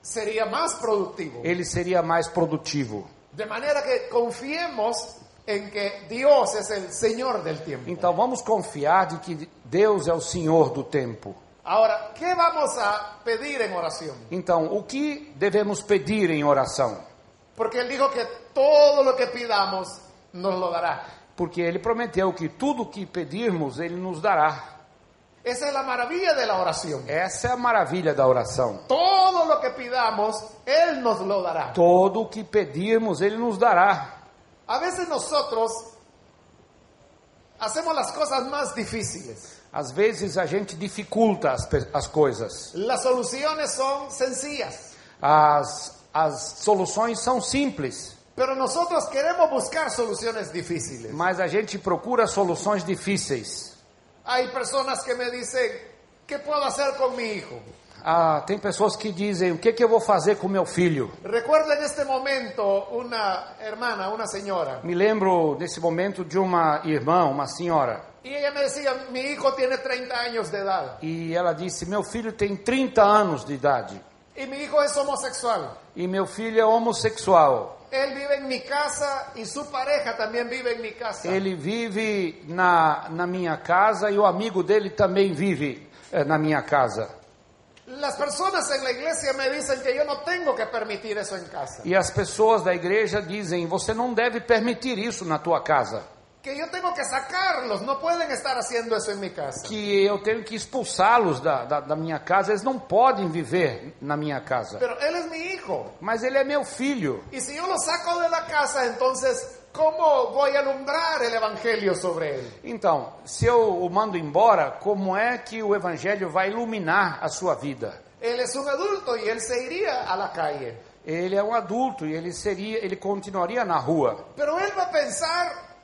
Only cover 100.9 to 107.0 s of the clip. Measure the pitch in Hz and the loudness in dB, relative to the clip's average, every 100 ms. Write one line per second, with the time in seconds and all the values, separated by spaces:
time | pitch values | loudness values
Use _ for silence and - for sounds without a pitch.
100.9 | - 190 240 202 131 143 139 120 147 135 | 2 6 6 4 2 0 0 0 -2 -2
101.9 | 156 160 151 - 185 190 208 220 262 - | -4 -2 -6 2 2 2 0 0 -4 0
102.9 | 185 254 208 185 160 135 156 156 104 120 | 4 6 4 -2 -4 -2 0 0 -2 -12
103.9 | - 139 147 151 139 - 127 107 - 247 | -14 -6 -4 -2 -4 -2 -4 -2 -4 -4
104.9 | 233 285 339 320 320 349 381 - 156 107 | -2 -2 -2 -6 -8 -8 -8 -6 -6 -8
105.9 | - 185 226 254 269 269 294 - - 269 | -10 -4 -2 0 0 2 0 -4 -4 -4
106.9 | 269 | -2